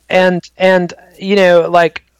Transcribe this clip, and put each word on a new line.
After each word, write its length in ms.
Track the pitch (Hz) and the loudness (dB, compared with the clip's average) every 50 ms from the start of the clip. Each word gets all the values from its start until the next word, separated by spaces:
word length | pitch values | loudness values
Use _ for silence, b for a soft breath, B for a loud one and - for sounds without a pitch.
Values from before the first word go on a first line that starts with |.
| _ - | _ -4
and, 320 | 170 185 185 185 180 175 - - _ - | -2 0 0 0 -2 -4 -8 -12 _ -2
and, 340 | 185 190 190 185 180 170 - - - _ _ | 0 0 0 0 -2 -4 -10 -16 -20 _ _
you 200 | - 190 190 202 | -12 -6 -2 0
know, 320 | 202 185 180 175 170 165 170 | 2 2 4 2 2 2 2
like, 320 | 175 175 170 160 - - _ _ _ | 0 0 0 0 -4 -10 _ _ _